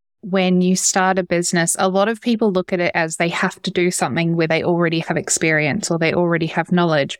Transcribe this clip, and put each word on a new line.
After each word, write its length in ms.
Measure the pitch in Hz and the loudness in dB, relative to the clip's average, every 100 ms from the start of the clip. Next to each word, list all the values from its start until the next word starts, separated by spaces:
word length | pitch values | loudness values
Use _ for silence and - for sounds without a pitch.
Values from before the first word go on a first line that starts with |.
| _ _ | _ _
when 400 | 196 190 185 180 | -4 0 2 4
you 160 | 180 185 | 2 2
start 420 | - 196 185 190 | 0 0 2 0
a 40 | |
business, 520 | 180 175 175 175 170 - | 0 -2 0 0 0 0
a 120 | 190 | 0
lot 180 | 190 202 | 2 0
of 140 | 226 | -2
people 280 | 247 226 220 | -2 0 0
look 220 | 185 180 | 0 -2
at 80 | 180 | -2
it 140 | 175 - | 0 0
as 220 | 165 - | -2 -2
they 100 | 170 | -2
have 340 | - 185 - | 0 -4 -4
to 60 | - | -6
do 220 | 185 180 | 0 0
something 460 | - 165 165 165 165 | 0 -2 -2 0 0
where 100 | 160 | 0
they 160 | 160 | 0
already 360 | - 170 170 165 | 0 0 0 0
have 180 | - 170 | -2 -4
experience 720 | - - 165 156 151 165 - | -2 -2 2 2 2 -2 -2
or 80 | 165 | 0
they 140 | 160 | 0
already 320 | 170 175 170 160 | 2 0 0 -2
have 260 | - 165 | -2 0
knowledge. 480 | 180 175 156 139 - | 2 2 2 -2 -4